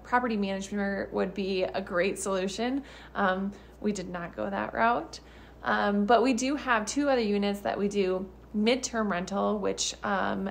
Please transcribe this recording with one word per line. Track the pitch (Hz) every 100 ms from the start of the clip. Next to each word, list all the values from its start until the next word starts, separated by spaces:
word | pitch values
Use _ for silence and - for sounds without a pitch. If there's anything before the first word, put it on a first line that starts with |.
property | - 247 247 214
manager | 196 196 196 202 196 196 208
would | 208 196
be | 190 190 190
a | 185 -
great | 196 185 190 202
solution. | 202 190 190 208 240 277 - - -
Um, | - 202 185 196 - - -
we | 208
did | 202 180
not | 180 170
go | - 208
that | 196 208
route. | - 226 254 330 - - - - -
Um, | - 208 208 202 208
but | 233
we | 247
do | 226 262 285
have | 262 226 208
two | - 285
other | 262
units | 214 202 202 202
that | - -
we | 202
do | 202 185 185 196 - - 208
midterm | 214 262 262 233 214
rental, | 175 185 196 202 208
which, | 196 190 - -
um, | 214 196 101 196 196